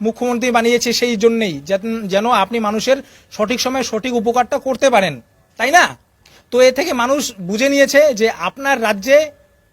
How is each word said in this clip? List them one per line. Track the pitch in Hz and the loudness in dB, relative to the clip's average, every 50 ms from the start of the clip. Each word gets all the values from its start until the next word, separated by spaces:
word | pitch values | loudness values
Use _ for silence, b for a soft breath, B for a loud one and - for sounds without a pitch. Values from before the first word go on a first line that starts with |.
মুখ্যমন্ত্রী | 208 220 220 - 247 247 247 233 247 247 | -4 -4 -4 -2 -2 -2 -2 -2 -2 0
বানিয়েছে, | 233 233 226 233 247 233 233 240 226 | 0 2 2 2 2 2 0 0 -2
সেই | - 240 240 240 | 0 0 -2 0
জন্যেই | 202 214 233 226 226 220 190 156 139 143 | 2 2 2 2 2 -2 -2 -4 -6 -6
যেন, | 156 196 190 190 226 226 226 214 190 | -4 -4 -4 -4 -6 -6 -6 -6 -2
যেন | 185 196 214 240 | -2 0 0 2
আপনি | 247 208 190 - 233 233 | 2 2 2 0 -2 -4
মানুষের | 220 208 214 220 - 247 269 269 b b b b b b | -2 -2 -2 -2 0 0 0 0 b b b b b b
সঠিক | - - 214 196 254 226 | -6 -6 -4 -4 -2 -4
সময়ে | - 254 254 269 240 | -4 -4 -4 -4 -4
সঠিক | - 233 214 185 254 240 | -4 -6 -6 -4 -4 -4
উপকারটা | 240 202 240 233 247 240 - 294 254 | -2 -2 0 0 0 0 0 -2 -4
করতে | - 262 254 226 - 269 | -4 -4 -4 0 0 2
পারেন, | 247 208 190 170 143 120 - _ _ _ _ _ _ - | 2 2 2 0 -2 -8 -12 _ _ _ _ _ _ -6
তাই | 220 262 | -4 2
না? | 311 359 302 156 127 - _ _ _ _ b b b b b _ | 4 4 4 4 0 -8 _ _ _ _ b b b b b _
তো | - 247 | 2 4
এ | 254 262 | 4 4
থেকে | 254 277 277 339 294 | 4 2 -2 -2 -2
মানুষ | 247 233 247 277 302 240 - - 196 | -2 0 0 0 -2 -2 -6 -8 -10
বুঝে | 180 170 202 214 262 277 | -8 -6 -4 0 0 0
নিয়েছে | 277 277 277 269 277 277 302 302 254 | 2 2 2 4 4 4 4 4 2
যে | 190 220 226 | 0 0 -2
আপনার | - - 165 185 - 269 277 277 277 233 | -2 -2 -6 -8 -6 -6 -2 -2 0 0
রাজ্যে | 226 208 214 196 190 254 277 294 311 294 294 _ _ _ _ _ _ _ | 0 -2 -2 -2 0 2 4 4 4 2 -6 _ _ _ _ _ _ _